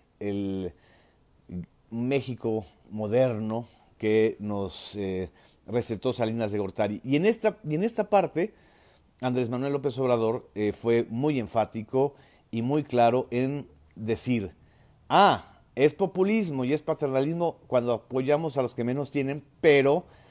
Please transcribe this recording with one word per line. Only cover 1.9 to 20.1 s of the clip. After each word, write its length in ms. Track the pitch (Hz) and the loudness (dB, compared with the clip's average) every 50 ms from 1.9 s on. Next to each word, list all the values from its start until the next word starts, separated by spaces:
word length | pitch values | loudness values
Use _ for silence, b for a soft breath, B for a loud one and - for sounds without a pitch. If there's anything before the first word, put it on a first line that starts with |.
| 110 117 120 127 139 135 127 131 120 - - 113 110 110 104 - - _ _ - | -8 -6 -4 -2 -2 -2 -2 -4 -8 -6 -4 -4 -4 -4 -6 -10 -18 _ _ -14
moderno 760 | 104 107 107 101 110 127 131 127 113 107 110 110 110 117 117 b b b b b b | -10 -8 -4 0 2 2 2 2 0 -2 -4 -4 -4 -6 -8 b b b b b b
que 380 | _ 110 107 107 110 110 110 - - | _ 0 4 4 4 4 4 0 -2
nos, 560 | 104 104 101 101 98 90 - - - - - | -6 -6 -4 -4 -6 -6 -8 -10 -12 -10 -8
eh, 360 | 104 101 95 92 92 92 85 b b b b b b _ | -6 -4 -4 -4 -4 -6 -8 b b b b b b _
recetó 480 | - 110 120 110 - 113 95 - 127 120 | -4 -4 -4 -2 -2 -6 -4 -4 -4 -2
Salinas 380 | - 113 110 113 117 113 101 | 0 -2 -2 0 -2 -2 -2
de 80 | 104 104 | -2 -2
Gortari. 420 | 98 95 - - 104 101 104 - - | -4 -4 -2 -2 -2 -2 -2 -6 -4
Y 120 | 127 139 | -2 0
en 100 | 151 180 | 2 2
esta, 320 | 220 233 226 - 214 - - - | 2 0 2 -2 -2 -2 -2 -6
y 120 | 151 151 | -6 -4
en 80 | 160 202 | -2 -2
esta 260 | 226 - - 208 - | -2 -2 -4 -2 2
parte, 440 | 214 196 175 - - 156 214 - b b b b b b b b b b b b _ - | 2 2 2 2 -2 -4 -4 -4 b b b b b b b b b b b b _ -6
Andrés 280 | 127 127 123 127 123 113 | -4 -2 0 0 -2 -2
Manuel 240 | 123 123 135 143 143 | -2 -4 -2 -2 -2
López 240 | 143 135 139 117 | -2 -2 -4 -2
Obrador, 520 | 131 131 127 120 113 113 110 117 - - - _ | 0 0 2 2 2 2 0 0 -2 -8 -10 _
eh, 180 | 104 104 104 98 | -2 -2 -2 -2
fue 320 | - - 117 117 117 - - | -2 0 2 2 2 2 0
muy 300 | 110 120 139 156 147 127 | -4 -2 -2 0 0 -2
enfático 760 | 107 98 - 113 107 - - 113 110 - - 131 139 143 b b b b b b b _ | -4 -2 -2 -2 -2 -2 -4 -10 -8 -2 0 0 0 0 b b b b b b b _
y 100 | - 117 | -6 -4
muy 220 | 113 127 147 156 143 | -2 0 0 -2 -2
claro 440 | - 127 120 117 117 120 127 127 - | 0 2 4 6 6 4 2 0 -2
en 360 | 120 123 131 135 143 143 - - - - _ _ _ | -2 -2 -2 -2 -4 -6 -10 -12 -20 -20 _ _ _
decir, 580 | 90 110 110 113 - - 123 123 113 98 90 - b b b b b b b b b _ - | -8 -4 -4 -4 -2 -2 -2 -2 -2 -2 -6 -10 b b b b b b b b b _ 2
"Ah, 520 | 139 180 202 185 127 95 - - - _ _ _ _ | 4 6 6 6 4 2 -4 -12 -20 _ _ _ _
es 180 | 127 139 151 147 | 2 2 2 4
populismo 680 | - 196 165 - 180 190 202 220 226 202 165 143 131 123 | 0 -2 -2 0 0 0 2 2 0 0 -2 -2 -4 -2
y 100 | 127 151 | -2 -2
es 80 | 151 | -2
paternalismo 760 | - 165 156 - 151 135 131 131 139 151 165 170 170 165 - - - | -2 -4 -4 -2 -2 0 0 0 0 0 -2 -2 -2 -4 -4 -8 -6
cuando 260 | - 131 123 120 120 117 | -2 0 0 2 2 -2
apoyamos 640 | 110 - _ 123 131 131 135 147 156 165 156 123 | -2 -4 _ -4 -2 0 2 0 0 0 -2 -2
a 40 | 139 | -2
los 140 | 123 117 - | -2 -2 -2
que 80 | 120 117 | -4 -2
menos 280 | 123 127 143 139 - | -2 -2 -2 -4 -4
tienen, 320 | - 143 135 135 143 147 - _ _ _ | -4 -2 -2 -2 -4 -8 -10 _ _ _
pero 460 | - 160 143 139 135 139 147 180 - b | 6 6 6 8 6 6 4 2 0 b